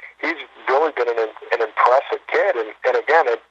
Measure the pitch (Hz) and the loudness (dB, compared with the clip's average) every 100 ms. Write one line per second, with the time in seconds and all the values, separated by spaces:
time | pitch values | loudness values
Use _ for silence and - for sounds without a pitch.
0 | - _ - - - - - 135 160 139 | -12 _ -8 -8 -12 -14 -2 0 0 0
1 | 120 117 110 - - 117 113 - 120 127 | -2 0 -4 -6 -4 -2 -2 2 4 4
2 | - - - 147 196 123 110 104 127 120 | 2 -8 -4 0 0 0 -4 -4 -2 -2
3 | 113 160 139 117 - | 2 2 2 -2 -6